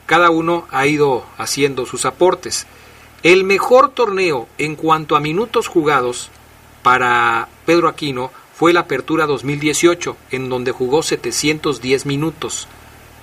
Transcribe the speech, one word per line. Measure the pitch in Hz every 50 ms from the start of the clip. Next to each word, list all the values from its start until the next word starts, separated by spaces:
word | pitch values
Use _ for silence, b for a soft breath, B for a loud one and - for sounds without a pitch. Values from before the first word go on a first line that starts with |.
| -
cada | - - 175 175 175
uno | 165 160 160 170 175 170 165 -
ha | - - 135 147
ido | 151 147 147 139 127 110 - - - -
haciendo | 110 - - 139 143 139 131 127 123
sus | - 131 120 -
aportes. | 135 - - 175 185 180 - - - - - - B B B B B B B B B B B -
El | 160 185 190 190
mejor | 190 196 180 - - 247 254 262 262
torneo | - - 240 208 196 190 185 170 147 123 110 - - -
en | 143 156 151
cuanto | - 160 160 160 156 156 - 160
a | 143
minutos | 147 151 156 185 240 233 - 240 - -
jugados | - 175 151 151 143 127 123 123 120 - - - - - - - - - - - - -
para | - 127 127 127 123 120 123 120 120 117 113 113 107 - - - -
Pedro | - 165 170 165 160
Aquino | - - 156 143 131 123 127 131 B B B B -
fue | - 151 165 175
la | 175
Apertura | 170 - 143 127 - - 156 156 143
dos | 143 143 120 110
mil | 139 147 143
dieciocho, | 147 151 139 - 165 175 175 175 - 135 117 - - -
en | - 127 131 127
donde | 127 123 123 127
jugó | 117 - 131 120 139 160 156
setecientos | - 160 147 - 123 110 - - 147 156 156 - 156 135 120
diez | - 127 135 127 -
minutos | 143 139 143 151 165 156 - 139 110 - - - - - - - - - - - - - -